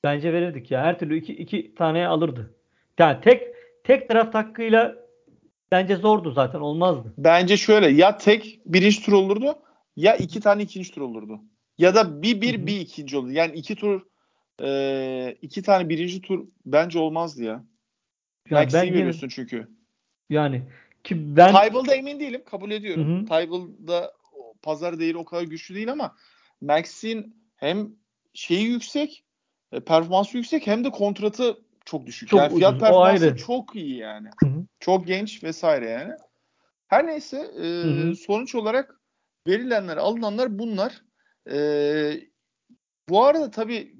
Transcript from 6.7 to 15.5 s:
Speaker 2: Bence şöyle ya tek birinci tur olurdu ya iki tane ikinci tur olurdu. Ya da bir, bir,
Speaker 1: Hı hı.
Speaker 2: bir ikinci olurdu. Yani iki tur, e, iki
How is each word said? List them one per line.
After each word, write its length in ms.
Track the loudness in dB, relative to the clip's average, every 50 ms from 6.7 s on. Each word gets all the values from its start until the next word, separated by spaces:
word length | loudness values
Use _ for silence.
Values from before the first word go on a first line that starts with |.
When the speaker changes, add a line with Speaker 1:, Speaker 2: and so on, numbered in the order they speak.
| -2 0 0 0 0 -2 -6 -12 -14 0
Speaker 2:
Bence 380 | 4 4 6 6 4 4 2
şöyle 320 | 2 4 4 4 6 6 6
ya 280 | 8 8 6 6 6
tek 440 | 4 4 2 2 2 2 -12 -20 _ _
birinci 360 | 0 0 4 4 4 2 2 2
tur 100 | 4 4
olurdu 460 | 4 4 2 0 -2 -2 -4 -4 -4 _ _ _ _ _ _ _
ya 200 | 2 2 2 4
iki 240 | 2 -2 -6 -8 -2
tane 220 | 2 2 2 2 0
ikinci 280 | -8 -10 -14 -14 -14
tur 120 | -12 -12 -10
olurdu. 380 | -10 -10 -12 -14 -14 -16 -18 -18 _ _ _ _ _ _ 2
Ya 160 | 4 6 6
da 280 | 6 4 2 -2 -4 -2
bir, 180 | -2 -2 0
bir, 180 | -2 -4 -4 -4
Speaker 1:
Hı 40 | -4
hı. 40 |
Speaker 2:
bir 140 | -4 -6 -6
ikinci 360 | -8 -10 -14 -16 -14 -6 -6
olurdu. 160 | -6 -6 -4 -2
Yani 200 | -2 -2 -2 -2
iki 240 | -10 -10 -10 -10
tur, 240 | -6 -2 -2 -2 -4 -6 _ _ _ _ _ _ _ _ _ _ -10 -6
e, 760 | -4 -2 -2 -2 -2 -4 -4 -6 -6 -8 -8 -8 -10 -10 _ -18
iki 200 | -12